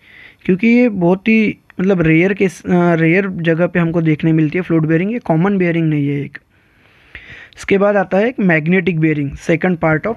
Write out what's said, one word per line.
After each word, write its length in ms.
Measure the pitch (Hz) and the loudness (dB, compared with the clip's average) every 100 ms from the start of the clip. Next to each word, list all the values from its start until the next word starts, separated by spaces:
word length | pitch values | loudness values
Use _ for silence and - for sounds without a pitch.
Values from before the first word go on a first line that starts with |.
| _ - - _ | _ -20 -20 _
क्योंकि 220 | - 180 226 | -2 0 2
ये 220 | 233 247 | 4 2
बहुत 400 | 202 170 190 226 | 2 0 0 2
ही 300 | 220 208 - _ - | 2 2 -4 _ -4
मतलब 200 | 185 190 | 0 2
rare 320 | 160 160 180 | 2 2 2
case, 300 | 196 190 - - | 0 -2 -4 -2
अ, 280 | 180 175 | 2 2
rare 340 | 165 160 175 196 | 2 2 2 0
जगह 380 | 180 170 165 175 | -4 -2 0 0
पे 140 | 175 | 0
हमको 220 | 170 170 | -2 0
देखने 300 | 165 151 165 | 0 0 0
मिलती 260 | 160 156 175 | 2 0 -2
है 40 | |
fluid 200 | 175 165 | -2 0
bearing, 300 | 156 160 190 | 0 0 -2
ये 60 | 240 | -6
common 400 | - 160 185 202 | -2 0 0 0
bearing 320 | 175 165 160 | 0 0 -2
नहीं 180 | 151 143 | -2 -2
है 120 | 143 | -4
एक। 180 | 139 - _ _ _ _ _ _ _ - - - - - | -8 -14 _ _ _ _ _ _ _ -20 -20 -20 -20 -12
इसके 200 | - 196 | -2 0
बाद 180 | 202 208 | 2 0
आता 220 | 185 190 | 0 0
है 100 | 220 | -2
एक 120 | 262 | 0
magnetic 600 | 196 160 151 185 180 165 | 0 0 0 0 0 0
bearing, 300 | 156 147 139 | 0 -2 -4
second 480 | - - 165 185 175 | -6 -2 -2 0 -2
part 240 | 160 156 | -2 -2
of 80 | 202 | -4